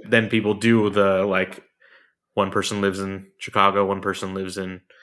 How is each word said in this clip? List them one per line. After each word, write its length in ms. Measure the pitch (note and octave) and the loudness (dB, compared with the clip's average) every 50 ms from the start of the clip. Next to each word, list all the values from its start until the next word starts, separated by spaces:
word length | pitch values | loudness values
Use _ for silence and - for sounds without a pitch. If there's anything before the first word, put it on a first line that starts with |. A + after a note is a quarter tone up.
then, 80 | - - A#2 A#2 A2 | -2 2 2 2 2
then 60 | G#2+ | 2
people 240 | - A2 G2+ G#2 G#2+ | 0 0 0 0 -2
do 340 | G2 G#2 A#2 A#2 A2+ G#2+ G#2 | 0 2 4 4 4 4 2
the, 340 | G2+ G#2 G2 G2 F#2+ F#2+ F#2+ | 2 2 2 4 2 2 0
like, 400 | G#2 F#2 F#2 F#2+ - - - - _ _ _ _ _ - _ _ _ _ _ _ _ _ | 0 0 0 -2 -2 -6 -14 -20 _ _ _ _ _ -20 _ _ _ _ _ _ _ _
one 180 | - G2+ G2 | -2 -2 0
person 300 | F#2+ G#2 F#2 - A2 G#2 | 0 -2 -2 -2 -2 -2
lives 180 | G2 G2 F#2 G2 | 0 0 -2 -2
in 280 | G2 F#2+ F#2+ F#2+ G2 - _ _ | -6 -8 -8 -10 -14 -18 _ _
Chicago, 480 | - - - G#2+ G2 G2+ G2 G2+ G2+ | -16 -4 2 2 4 4 4 2 0
one 160 | F#2+ G2 G2 | 0 0 -2
person 320 | F#2 G2+ F#2+ - - F#2+ F#2+ | -4 -4 -4 -4 -6 -6 -6
lives 240 | F#2+ F#2+ F#2+ F#2 G2 | -6 -8 -6 -8 -8
in 240 | F#2+ F#2 F#2 F2+ - _ _ _ | -8 -8 -10 -14 -16 _ _ _